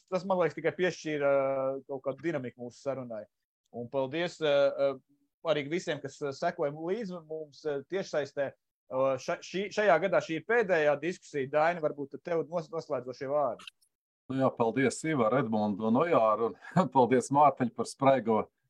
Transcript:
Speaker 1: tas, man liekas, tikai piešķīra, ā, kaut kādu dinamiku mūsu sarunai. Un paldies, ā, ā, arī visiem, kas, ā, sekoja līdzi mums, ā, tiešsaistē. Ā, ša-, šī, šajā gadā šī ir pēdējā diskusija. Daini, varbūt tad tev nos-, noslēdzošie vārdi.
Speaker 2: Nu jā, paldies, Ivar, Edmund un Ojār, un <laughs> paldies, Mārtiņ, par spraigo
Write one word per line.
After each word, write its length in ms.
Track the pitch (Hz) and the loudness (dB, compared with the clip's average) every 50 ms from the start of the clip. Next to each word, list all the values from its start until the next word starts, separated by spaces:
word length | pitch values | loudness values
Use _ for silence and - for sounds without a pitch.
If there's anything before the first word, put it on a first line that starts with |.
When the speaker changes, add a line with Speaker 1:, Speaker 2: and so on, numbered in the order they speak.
| _ | _
Speaker 1:
tas, 160 | - 185 180 175 | -6 -6 -4 -2
man 160 | 196 190 180 | 0 0 2
liekas, 160 | 165 151 - | 0 0 0
tikai 160 | - 151 156 - | -2 -4 -2 0
piešķīra, 500 | - 180 180 - - - 156 151 143 143 | 0 0 0 -2 -4 -6 -4 -2 0 2
ā, 540 | 139 139 139 135 135 135 135 135 135 135 139 - | 2 2 2 2 0 0 -2 -2 -4 -4 -6 -8
kaut 180 | - 139 135 - | -10 -10 -8 -6
kādu 160 | 135 135 135 | -6 -6 -4
dinamiku 400 | 139 170 160 143 127 120 - 123 | -4 -4 -4 -4 -6 -8 -12 -12
mūsu 180 | 120 120 - - | -14 -14 -14 -10
sarunai. 460 | - 139 131 131 123 120 113 107 107 - _ _ _ _ _ _ _ _ - | -8 -6 -6 -6 -8 -10 -10 -12 -12 -14 _ _ _ _ _ _ _ _ -12
Un 160 | 117 120 117 | -12 -8 -4
paldies, 480 | - 135 135 131 143 165 175 165 - - | -2 -2 -2 -2 -2 -4 -4 -4 -4 -2
ā, 140 | 160 147 143 143 139 135 | 0 2 4 4 4 2
ā, 200 | - 139 139 139 139 135 _ _ _ _ _ _ _ _ - | 2 0 -2 -2 -2 -4 _ _ _ _ _ _ _ _ -2
arī 200 | 165 151 151 135 | -2 0 0 -2
visiem, 320 | 143 165 185 - 175 151 139 | -4 -4 -4 -4 -4 -6 -6
kas, 220 | - 131 - - | -8 -12 -10 -8
ā, 100 | 151 139 | -8 -8
sekoja 400 | 135 - 170 175 180 175 156 143 | -6 -4 -4 -4 -4 -2 -4 -4
līdzi 460 | 147 156 160 175 196 240 233 180 180 175 160 | -4 -6 -6 -6 -6 -6 -6 -8 -10 -12 -12
mums, 400 | 156 156 160 156 147 135 - - | -12 -12 -12 -12 -14 -14 -10 -6
ā, 160 | 151 143 143 139 - | -6 -6 -6 -6 -6
tiešsaistē. 640 | 170 196 185 - - 151 139 - - 147 139 123 - _ _ _ _ _ _ - | -6 -6 -6 -4 -4 -4 -4 -4 -4 -4 -6 -6 -6 _ _ _ _ _ _ -6
Ā, 120 | 127 131 135 135 131 127 | -2 0 0 0 0 -2
ša-, 200 | - - 175 - | -4 -6 -8 -8
šī, 280 | - - - 185 208 196 | -8 -8 -6 -6 -6 -4
šajā 280 | 156 214 214 202 170 156 | -2 2 4 4 4 4
gadā 200 | 185 190 170 151 | 4 2 2 2
šī 200 | 147 - 160 156 | 2 0 -4 -4
ir 80 | - | -2
pēdējā 480 | - 226 240 220 185 180 160 151 147 143 139 | 0 2 2 4 4 4 4 4 4 2 2
diskusija. 520 | 147 175 180 - - - - 143 131 139 | -2 -6 -6 -8 -10 -8 -4 -4 -2 0
Daini, 320 | 143 151 156 170 175 170 151 | 2 2 2 2 2 0 -2
varbūt 320 | 147 143 147 139 131 - | -4 -4 -6 -10 -10 -12
tad 80 | 131 - | -10 -6
tev 240 | 175 170 165 147 | -4 -2 -2 -2
nos-, 240 | 143 170 175 156 - | -4 -6 -6 -6 -6
noslēdzošie 580 | 160 160 156 - 143 131 123 127 - - 139 131 | -8 -8 -6 -4 -6 -6 -6 -8 -10 -8 -6 -2
vārdi. 360 | 143 151 143 123 101 90 - - - _ _ _ _ _ _ _ _ _ _ - | 0 0 0 0 -2 -6 -12 -20 -20 _ _ _ _ _ _ _ _ _ _ -6
Speaker 2:
Nu 100 | 131 135 | 0 2
jā, 100 | 131 123 - | 2 2 2
paldies, 480 | - 117 113 107 135 135 117 - - - | 2 0 2 2 2 2 2 0 -2 -2
Ivar, 320 | 160 156 131 110 107 123 139 | -2 2 2 2 4 2 2
Edmund 400 | 127 110 113 107 107 104 101 90 110 | 2 2 0 0 0 0 0 -2 0
un 180 | 110 117 131 | 2 2 2
Ojār, 460 | 165 127 135 123 110 110 107 107 117 | 4 4 4 4 4 4 4 2 0
un 420 | 110 92 - - - - 175 185 - | -2 -4 -8 -10 -2 2 2 2 4
<laughs> 60 | - | 4
paldies, 360 | 139 123 - 131 123 117 - | 4 4 6 4 2 2 2
Mārtiņ, 440 | 135 143 151 139 135 - 131 113 - | 4 6 6 6 4 2 -2 -4 -2
par 120 | - 110 | -4 -8
spraigo 540 | - - - 135 135 135 127 104 113 110 107 101 - _ _ _ | -8 -4 2 4 4 4 4 4 2 2 2 0 -2 _ _ _